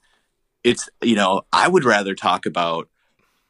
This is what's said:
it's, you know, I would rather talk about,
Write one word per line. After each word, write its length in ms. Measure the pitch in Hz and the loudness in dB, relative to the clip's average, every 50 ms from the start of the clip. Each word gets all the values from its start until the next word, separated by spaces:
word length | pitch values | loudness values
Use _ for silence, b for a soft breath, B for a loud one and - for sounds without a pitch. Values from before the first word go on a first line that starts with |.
| _ _ _ _ _ _ _ _ _ _ _ _ - | _ _ _ _ _ _ _ _ _ _ _ _ -2
it's, 260 | 120 120 - - - - _ | -2 -2 -2 -6 -12 -12 _
you 140 | - 120 113 | -2 0 0
know, 280 | 104 101 92 95 95 - _ - | 2 2 0 0 -2 -2 _ 0
I 140 | 85 110 160 | 2 2 4
would 160 | 180 185 143 | 2 2 4
rather 280 | 120 110 104 101 98 95 | 4 2 2 0 -2 -6
talk 320 | - - 98 90 90 - | -4 -2 -2 -2 -2 -4
about, 440 | 104 78 87 87 85 82 82 78 - _ _ _ _ _ _ _ _ _ _ _ _ | -4 -4 -2 -2 -2 -4 -6 -8 -10 _ _ _ _ _ _ _ _ _ _ _ _